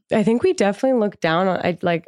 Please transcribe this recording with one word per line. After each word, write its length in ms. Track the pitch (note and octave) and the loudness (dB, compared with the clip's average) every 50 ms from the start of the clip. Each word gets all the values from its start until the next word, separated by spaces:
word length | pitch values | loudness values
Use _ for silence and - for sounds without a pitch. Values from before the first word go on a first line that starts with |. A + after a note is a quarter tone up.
| _ - | _ -4
I 120 | - A3 G3+ | -2 0 2
think 200 | A3 A3+ A#3+ - | 2 2 2 2
we 80 | F#4+ | 0
definitely 480 | F4+ - G#3 G3 G3 - - C4 C4 A#3+ | 0 2 0 0 0 0 0 0 0 0
look 220 | G#3 G3+ - - | 0 -2 -2 -4
down 260 | - E3 D#3+ E3+ F#3+ F#3+ | -2 -2 0 0 0 0
on, 120 | F3+ - - | 0 -2 -2
I, 120 | F3 F3 - | -4 -4 -2
like, 240 | - F3 E3+ E3 - | -2 -2 -2 -2 -4